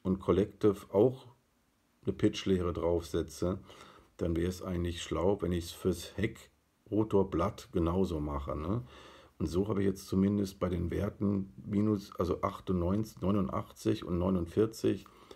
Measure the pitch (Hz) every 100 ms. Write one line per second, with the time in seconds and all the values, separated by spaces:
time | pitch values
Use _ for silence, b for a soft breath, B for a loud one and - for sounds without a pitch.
0 | 95 92 - 90 104 - 107 98 - 98
1 | 120 127 - - _ _ _ _ _ _
2 | - 95 107 - - 95 87 82 82 85
3 | 80 87 82 - 90 95 - B B B
4 | B - 90 82 87 90 92 90 87 85
5 | - 78 87 101 90 90 85 - 92 87
6 | - - 107 - - _ _ _ - 101
7 | 107 101 95 80 87 - - 92 85 90
8 | 92 82 73 71 69 69 78 113 123 B
9 | B B B - - 87 101 98 98 95
10 | - 95 98 101 98 - 92 87 87 85
11 | 98 - 101 101 95 - - 101 107 104
12 | - - 90 - 98 95 - 92 87 98
13 | 110 - - 104 92 - 107 - 113 107
14 | - 87 90 95 85 - 110 - 110 101
15 | - B B